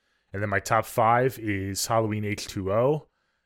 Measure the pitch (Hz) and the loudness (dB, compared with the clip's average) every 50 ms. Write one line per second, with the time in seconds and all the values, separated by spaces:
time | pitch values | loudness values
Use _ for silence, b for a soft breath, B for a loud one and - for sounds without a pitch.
0 | _ _ _ _ _ _ - 98 104 104 98 98 - - 117 110 110 - - 123 | _ _ _ _ _ _ -8 -6 -4 -2 -2 -2 0 2 0 0 0 0 2 4
1 | 113 110 120 120 127 131 - 113 110 107 101 95 98 98 98 - - - 117 113 | 4 6 6 4 4 0 -2 -4 -4 -4 -4 -2 -4 -4 -4 -4 -2 0 0 0
2 | 113 107 104 107 104 104 104 - - - - 104 92 95 98 113 123 135 156 151 | 2 0 -2 -2 -4 -4 -4 -6 -8 -8 -6 -4 -2 0 2 2 2 2 2 0
3 | - _ _ _ _ _ _ _ _ | -4 _ _ _ _ _ _ _ _